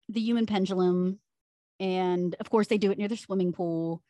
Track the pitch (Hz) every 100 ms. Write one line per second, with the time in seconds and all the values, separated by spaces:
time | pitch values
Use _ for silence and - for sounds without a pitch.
0 | - 220 220 233 214 208 190 185 180 180
1 | 185 202 _ _ _ _ _ - 190 185
2 | 180 180 180 - 208 220 208 214 196 202
3 | 208 226 - 190 180 165 170 165 165 165